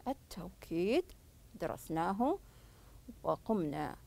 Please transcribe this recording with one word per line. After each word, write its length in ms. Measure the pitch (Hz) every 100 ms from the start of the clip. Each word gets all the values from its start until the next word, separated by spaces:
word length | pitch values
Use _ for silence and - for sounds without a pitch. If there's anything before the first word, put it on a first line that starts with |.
| 254
التوكيد، 960 | 277 - - 175 - - 170 185 285 370 - - - - -
درسناه 800 | 170 - - 160 175 196 262 392 - - - - - - - -
وقمنا 720 | - 156 - 220 151 151 147 -